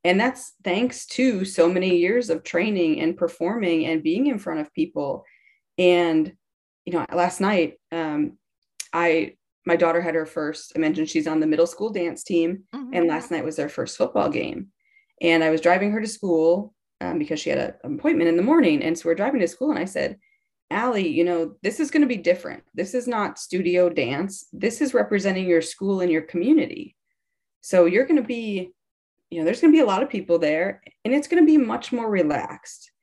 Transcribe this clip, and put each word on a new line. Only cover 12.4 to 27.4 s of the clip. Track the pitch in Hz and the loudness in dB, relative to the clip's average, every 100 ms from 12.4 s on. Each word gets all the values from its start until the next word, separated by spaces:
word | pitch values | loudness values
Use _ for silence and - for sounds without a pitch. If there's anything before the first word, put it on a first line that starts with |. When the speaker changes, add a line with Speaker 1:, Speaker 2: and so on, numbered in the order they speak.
| 165 190 _ | 0 -4 _
Speaker 2:
Mm-hmm. | 262 254 | -14 -6
Speaker 1:
And | 180 170 | 0 0
last | 156 165 | -2 -4
night | 165 | -6
was | 156 156 | -4 -6
their | - | -6
first | - - - | -6 -8 -2
football | - - - | -2 0 0
game. | - - - 196 _ _ _ _ _ | -2 -6 -10 -14 _ _ _ _ _
And | 170 165 | 2 4
I | 160 | 2
was | 160 | 2
driving | 170 185 202 | 4 2 2
her | 214 | -2
to | 214 | -4
school, | - 196 160 165 185 208 _ _ _ | -6 0 2 4 2 -2 _ _ _
um, | 180 - | -6 -4
because | - 156 | -4 -4
she | - | -2
had | 139 | -2
a, | - - | -4 -8
an | 135 147 | -10 -4
appointment | 302 302 170 | 0 2 2
in | 170 | 2
the | |
morning. | 214 330 202 147 | 2 4 4 2
And | 156 165 | -2 -2
so | 165 | -2
we're | |
driving | 170 214 269 | 0 0 0
to | 170 | -2
school | - 294 | -2 -4
and | 302 | -2
I | |
said, | 190 - 135 - _ _ _ _ _ | -4 -4 -6 -8 _ _ _ _ _
"Allie, | 185 240 214 175 | -4 -2 -2 -2
you | 151 | 0
know, | 175 170 160 - | 0 0 -4 -6
this | 196 214 | -6 -4
is | 294 | 0
gonna | 311 269 | 2 2
be | 220 | 2
different. | 170 185 - - _ | 0 0 -2 -14 _
This | - 196 | -8 -4
is | 254 240 | -4 -4
not | 226 196 - | -4 -4 -8
studio | - 180 185 180 175 | -6 -2 0 2 2
dance. | 165 120 143 196 - - | 2 -2 -4 -6 -8 -18
This | - 202 220 | -6 -4 -2
is | 285 | 0
representing | 240 208 208 196 185 185 | 0 0 0 0 -2 2
your | 165 | 2
school | 165 - 196 190 | 0 -6 -4 -2
and | 180 | 0
your | 160 | 0
community. | 160 175 214 311 147 - - _ _ _ _ _ | -2 -2 0 0 -2 -8 -14 _ _ _ _ _